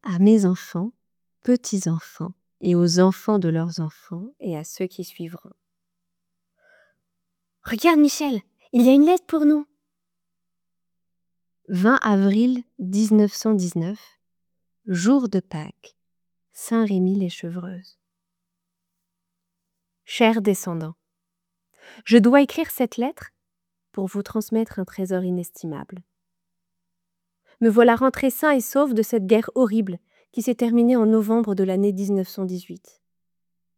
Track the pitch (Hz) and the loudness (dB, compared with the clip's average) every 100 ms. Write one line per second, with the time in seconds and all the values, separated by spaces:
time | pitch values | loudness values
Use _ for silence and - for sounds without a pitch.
0 | 254 175 196 220 190 180 - 170 208 _ | -6 2 4 4 2 -2 -6 -10 -10 _
1 | _ _ _ _ - 247 247 196 180 165 | _ _ _ _ -2 -2 -2 -6 -4 -6
2 | - - 165 - _ _ - 175 175 175 | -8 -14 -14 -14 _ _ -2 2 2 4
3 | 185 185 - 214 170 165 170 165 156 _ | 2 2 -2 -2 0 -2 -4 -6 -10 _
4 | _ 170 214 294 214 156 160 - 185 - | _ -16 -16 _ -12 -10 -12 -10 -10 -10
5 | 175 - 165 170 - _ _ _ _ _ | -18 -14 -16 -16 -20 _ _ _ _ _
6 | _ _ _ _ _ _ _ _ _ _ | _ _ _ _ _ _ _ _ _ _
7 | _ _ _ _ _ _ - 226 330 320 | _ _ _ _ _ _ -10 -2 2 4
8 | 294 - 294 226 - _ _ 247 247 277 | 4 2 -4 -6 -8 _ _ 2 6 6
9 | 302 359 _ 320 294 302 294 _ _ _ | 6 2 _ 0 2 2 -2 _ _ _
10 | _ _ _ _ _ _ _ _ _ _ | _ _ _ _ _ _ _ _ _ _
11 | _ _ _ _ _ _ _ 185 202 262 | _ _ _ _ _ _ _ 0 2 2
12 | 220 202 196 202 247 247 240 - 185 202 | 2 2 2 2 0 0 -6 -12 -4 -2
13 | 214 214 208 - 220 208 180 170 165 208 | 2 4 4 0 -2 0 -2 -4 -6 -8
14 | - _ _ _ _ _ _ _ 220 175 | -16 _ _ _ _ _ _ _ -6 -2
15 | 190 277 240 190 - 156 151 - - _ | 2 2 2 -4 -6 -12 -14 -20 -20 _
16 | _ _ _ _ _ - - 226 220 190 | _ _ _ _ _ -20 -4 -2 0 0
17 | 185 196 185 - 170 180 175 180 185 _ | 0 0 -4 -8 -12 -12 -12 -16 -18 _
18 | _ _ _ _ _ _ _ _ _ _ | _ _ _ _ _ _ _ _ _ _
19 | _ _ _ _ _ _ _ _ _ _ | _ _ _ _ _ _ _ _ _ _
20 | _ - 226 226 202 190 - 170 156 165 | _ 0 2 2 0 -2 -4 -8 -10 -14
21 | _ _ _ _ _ _ _ _ - - | _ _ _ _ _ _ _ _ -20 -20
22 | - 233 226 277 277 - 320 - 240 - | 4 6 6 4 2 -2 -8 -4 -6 -4
23 | 247 - - _ _ _ _ _ _ - | -8 -8 -20 _ _ _ _ _ _ -10
24 | 190 202 202 220 208 220 226 - 185 - | -8 -8 -8 -8 -4 -4 -4 -8 -12 -8
25 | 185 185 185 180 170 - 170 143 - 180 | -6 -4 -4 -6 -8 -12 -12 -12 -14 -18
26 | _ _ _ _ _ _ _ _ _ _ | _ _ _ _ _ _ _ _ _ _
27 | _ _ _ _ _ _ 226 214 240 233 | _ _ _ _ _ _ 2 6 6 4
28 | 262 - 269 - 311 277 220 277 285 226 | 0 0 -4 0 0 0 0 0 0 0
29 | 214 233 190 220 226 - 240 220 190 175 | -2 -2 2 0 0 0 0 0 -4 -8
30 | _ _ _ - 226 233 240 240 233 254 | _ _ _ -8 -4 -2 0 2 2 4
31 | 220 220 208 226 214 190 190 185 202 190 | 4 2 2 -2 0 -2 0 0 -2 -2
32 | 196 196 185 - 190 180 - 180 _ _ | -2 -2 -4 -8 -8 -8 -12 -20 _ _
33 | _ _ _ _ _ _ _ | _ _ _ _ _ _ _